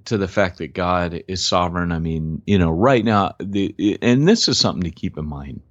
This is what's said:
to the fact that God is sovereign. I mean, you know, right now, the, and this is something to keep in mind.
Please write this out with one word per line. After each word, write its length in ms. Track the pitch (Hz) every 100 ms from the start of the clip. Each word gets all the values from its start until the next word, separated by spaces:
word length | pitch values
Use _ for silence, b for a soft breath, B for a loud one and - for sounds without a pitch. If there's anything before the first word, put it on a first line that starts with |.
| -
to 100 | 110
the 100 | 95
fact 300 | 104 92 -
that 160 | 76
God 480 | 92 90 90 87 82 -
is 160 | 92
sovereign. 480 | - 92 90 87 87
I 60 | 85
mean, 440 | 82 80 80 76 -
you 120 | 101
know, 120 | 82
right 340 | 80 123 127
now, 300 | 110 104 95 -
the, 600 | 98 101 95 - 101 -
and 240 | 120 127 160
this 200 | 226 -
is 100 | 127
something 240 | 107 87
to 60 | 85
keep 280 | - 95 -
in 80 | 78
mind. 340 | 71 71 80 -